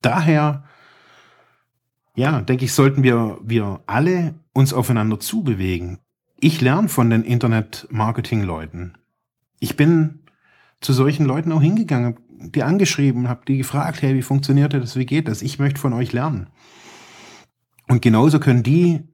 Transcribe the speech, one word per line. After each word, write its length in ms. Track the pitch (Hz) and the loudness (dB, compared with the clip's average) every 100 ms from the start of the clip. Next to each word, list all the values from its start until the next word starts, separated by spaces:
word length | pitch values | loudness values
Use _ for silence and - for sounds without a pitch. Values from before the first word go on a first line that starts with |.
Daher, 640 | - 190 160 156 151 139 - _ _ _ _ _ _ _ _ _ _ _ _ _ _ | 0 0 2 2 2 -2 -10 _ _ _ _ _ _ _ _ _ _ _ _ _ _
ja, 260 | - 135 147 | -2 0 0
denke 240 | 107 127 | 0 -2
ich, 80 | 127 | 0
sollten 300 | - 135 139 | 4 4 4
wir, 360 | 131 117 113 92 | 2 4 0 -6
wir 400 | 107 113 101 92 | -2 -2 -2 -6
alle 500 | - 110 160 180 165 - _ | -4 0 0 0 -2 -6 _
uns 180 | - 139 | 0 0
aufeinander 480 | 127 123 117 107 107 | 0 0 0 0 -2
zubewegen. 800 | - 220 156 101 92 90 90 92 _ _ _ _ | -4 -4 -2 -2 -2 -4 -6 -12 _ _ _ _
Ich 180 | 127 160 | 0 2
lerne 260 | 127 156 214 | 0 2 0
von 220 | - 117 | 2 2
den 120 | 113 | 2
Internet-Marketing-Leuten. 1700 | 113 120 117 113 107 - - 113 110 113 113 113 98 80 80 87 90 _ _ _ _ _ _ _ | 0 0 2 0 -2 -12 -10 -4 -2 -2 -4 -2 -2 -6 -10 -12 -14 _ _ _ _ _ _ _
Ich 160 | - - | -10 2
bin 440 | 151 170 156 - _ _ _ _ _ _ | 4 4 0 -4 _ _ _ _ _ _
zu 120 | - | -2
solchen 340 | 127 135 147 143 | 2 2 2 -2
Leuten 260 | 135 165 | 0 -2
auch 100 | 160 | 2
hingegangen, 540 | 147 214 208 131 120 113 | 2 2 0 -2 -2 -6
hab 360 | _ - 82 | _ -20 -8
die 100 | 147 | -4
angeschrieben, 680 | 127 190 196 - 139 120 123 | 0 0 0 2 0 0 -4
hab 180 | 123 - | -6 -4
die 120 | 135 | -4
gefragt, 440 | 131 143 160 160 | -2 -4 -4 -2
„Hey, 120 | 135 | -2
wie 80 | 131 | -2
funktioniert 520 | 123 139 139 139 143 | 0 -2 2 2 2
das? 220 | 143 120 131 | 0 -4 -6
Wie 100 | 123 | -2
geht 220 | 147 160 | -2 -2
das? 140 | 107 | -6
Ich 160 | - - | -6 -2
möchte 220 | 139 139 | -4 -2
von 120 | 139 | -4
euch 200 | 117 123 | -2 -4
lernen.“ 360 | 120 151 120 92 _ _ - - - - - - - _ _ _ _ - | -4 -4 -6 -10 _ _ -20 -20 -20 -20 -20 -20 -20 _ _ _ _ 0
Und 140 | 120 | 2
genauso 380 | 120 110 147 147 | 4 4 4 4
können 220 | 147 123 | 4 2
die 400 | 120 160 175 160 - | 4 2 2 0 -6